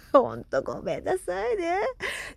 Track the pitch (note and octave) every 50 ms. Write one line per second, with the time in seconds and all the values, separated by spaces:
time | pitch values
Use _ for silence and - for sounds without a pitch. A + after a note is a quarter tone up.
0 | - - - C4+ A#3 A2+ A2+ A#2 A2 - - C3+ - - B2 - - F3 D3 -
1 | - - F#4+ F#4 - F4+ F4+ F#4+ G#4 B4 A4+ G4 E4+ E4+ F4+ G4+ A4+ C5 B4 -
2 | - - - - - - -